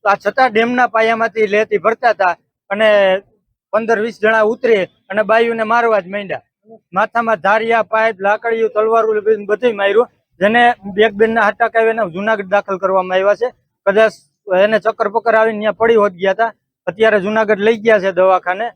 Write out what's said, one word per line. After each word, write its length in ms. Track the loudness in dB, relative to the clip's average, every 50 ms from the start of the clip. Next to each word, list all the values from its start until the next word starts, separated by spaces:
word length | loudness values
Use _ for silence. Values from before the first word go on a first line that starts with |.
| _
તો 40 | 0
આ 60 | 0
છતાં 360 | 0 -2 -4 0 0 0 2 2
ડેમના 340 | 0 -2 0 0 0 -2
પાયામાંથી 600 | 0 0 0 0 0 0 -2 -2 -4 _ -2 -2
લેતી 300 | 0 0 -2 0 0 -2
ભરતા 320 | -2 0 -2 -2 _ 0 -2
હતા 240 | 0 2 0 -2 -2 _ _ _ _ _ _ _
અને 200 | -4 0 2 2 4 4 2 2 0 -2 -4 _ _ _ _ _ _ _ _ _ -4
પંદર 260 | -4 0 0 -2 -2
વીસ 200 | -2 -6 -6 -2
જણા 220 | 0 0 2 2 2
ઉતરી 400 | 0 -2 -2 0 0 2 2 0 -6 _ _ _ _
અને 120 | -4 -4 0
બાયુને 400 | 0 2 2 2 0 -2 -4 -2
મારવા 360 | -2 0 0 0 0 0 0
જ 80 | -2 -6
માંડ્યા. 360 | -10 -10 -8 -8 -10 -12 _ _ _ _ _ _ -20 -20 _ _ -2
માથામાં 480 | -2 -2 -2 _ -4 -2 -2 -4 -2
ધારિયા, 420 | 0 0 0 0 0 0 0 -2 -2
પાઇપ, 320 | _ -2 0 0 0 -2 -2
લાકડીયું, 520 | -2 -2 -2 -2 -2 -4 -2 -2 -2 -2 0
તલવારું 440 | -2 0 2 2 0 2 0 -2 -2 0 0 -2 -2 0
બધું 300 | -4 -4 -2 -2 -4 -2
માર્યું, 320 | 0 -2 0 2 0 0 -2 _ _ _ _ _ _
જેને 220 | -2 0 2 4 4 2 2 _ -8 -10 0 0
એક 140 | 0 0 2
બેનના 320 | 0 0 0 2 0 0
હાથ 120 | 0 0
ટાંકા 280 | _ -4 -2 0 0 0 0
એને 140 | 0 -2 -4 -6
જુનાગઢ 400 | -6 -6 -4 -4 -4 -4 -4 -2
દાખલ 280 | -2 -2 -2 -2 -6
કરવામાં 400 | -4 -2 0 0 0 -2 0 -2
આવ્યા 180 | 0 0 0 0
છે. 140 | 0 -2 -6 -6 _ _ _ _ _ _
કદાચ 280 | 0 2 2 2 2 0 -6 _ _ _ _ _
એને 300 | -2 2 2 2 2 2 0
ચક્કર 300 | -2 -2 -4 -2 -4 -4
પક્કર 260 | -4 -2 0 2 2
આવીને 240 | 2 2 0 -2 -2
ત્યાં 200 | -4 -4 -2 _
પડી 160 | 0 2 2
હોત 180 | 2 2 0 -2
ગયા 180 | -4 -4 -4
હતા, 200 | -2 -2 -4 -6 -6 _ _ _ _ _ _
અત્યારે 320 | -10 -4 0 0 2 2 2
જુનાગઢ 400 | 0 0 -2 -2 0 0 0 0
લઈ 180 | 2 0 0
ગયા 220 | 0 2 2 2 2
છે 120 | 2 -2
દવાખાને. 560 | 0 2 2 2 2 2 0 -4 -6 -6 -6 -10 -10